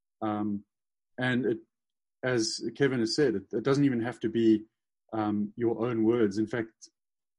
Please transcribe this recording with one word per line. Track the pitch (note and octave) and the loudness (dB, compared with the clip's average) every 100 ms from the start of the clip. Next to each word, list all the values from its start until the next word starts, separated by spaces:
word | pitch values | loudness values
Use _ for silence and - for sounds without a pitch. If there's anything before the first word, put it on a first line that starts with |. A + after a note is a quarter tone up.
| _ _ | _ _
Um, | G#2+ G#2+ G#2+ G2+ - _ _ _ _ - | -4 -2 -4 -6 -10 _ _ _ _ -6
and | B2+ B2 C3 | -2 0 0
it, | - - _ _ _ _ _ | -4 -8 _ _ _ _ _
as | C3 B2 A2 - A2 - | -2 0 -2 -4 -8 0
Kevin | C#3 B2+ | 0 2
has | A2 - | 0 2
said, | C#3 | 0
it, | G2 - | 0 -4
it | A#2 | -4
doesn't | A2 C3+ | 0 2
even | C#3 A#2+ | 2 2
have | A#2 A#2 | -4 -4
to | A#2 | -4
be, | A2+ A2+ G#2+ - _ _ _ _ | 2 4 4 0 _ _ _ _
um, | A2 G#2 G#2 G#2 - | -4 -2 -2 -4 -2
your | A#2 G#2+ A#2+ | -2 0 -2
own | A2+ | 2
words. | A2 A#2+ G#2 G2+ | 2 4 2 0
In | A2 | -2
fact, | B2 A2+ _ - _ _ _ _ | -4 -6 _ -20 _ _ _ _